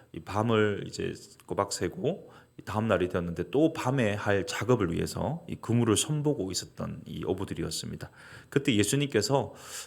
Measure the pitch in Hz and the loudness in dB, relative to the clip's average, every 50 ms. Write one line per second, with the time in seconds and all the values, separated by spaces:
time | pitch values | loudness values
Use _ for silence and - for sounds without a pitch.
0 | - _ - 85 - - 98 104 110 117 113 110 107 104 101 95 - - - - | -20 _ -14 -12 -10 -2 0 0 2 4 4 4 4 4 2 -2 -4 -8 -6 -4
1 | 90 90 - - - - - - - - 90 95 101 101 - - 98 87 - 87 | -4 -4 -4 -8 -12 -18 -20 -20 -10 -4 -2 0 0 0 -2 -2 -2 -4 -2 -2
2 | 98 139 190 - - - - - - _ _ - - - 92 107 110 113 104 87 | -2 -2 -2 -4 -8 -16 -20 -20 -20 _ _ -14 -10 -4 -2 -2 2 4 4 4
3 | 90 87 - 92 87 85 85 87 87 - - 131 160 160 160 - - 127 131 139 | 4 2 0 -2 -2 -2 -4 -4 -4 0 2 4 4 4 2 0 0 0 2 2
4 | 120 104 101 104 - 107 101 98 90 - - - 107 104 127 113 101 82 85 85 | 2 2 0 0 2 2 2 2 2 -2 -4 -2 2 2 4 4 4 2 0 0
5 | 85 82 - 87 85 104 151 170 - - - - - - 113 120 120 110 104 101 | -2 -2 -2 -2 -2 -2 -2 -4 -6 -10 -10 -8 -2 0 2 4 4 4 4 4
6 | - - 151 151 143 147 143 - 92 95 90 - - - - - 90 85 82 80 | 2 0 -2 0 0 0 0 0 -2 -4 -4 -6 -6 -8 -10 -10 -8 -8 -8 -10
7 | - - - 82 - - 95 92 98 - - 76 82 82 80 - - 80 82 - | -12 -10 -10 -6 -2 -2 -2 -2 -2 -4 -4 -4 -4 -4 -4 -6 -6 -8 -8 -10
8 | - - - - - - - - - - - 143 139 - 120 101 104 202 - 139 | -10 -14 -14 -18 -20 -20 -20 -20 -18 -2 -2 0 2 4 4 4 4 4 2 2
9 | 143 139 - 107 104 - 135 139 110 - - - - - - - - | 0 2 2 2 2 4 2 0 0 -2 -6 -14 -16 -14 -12 -12 -14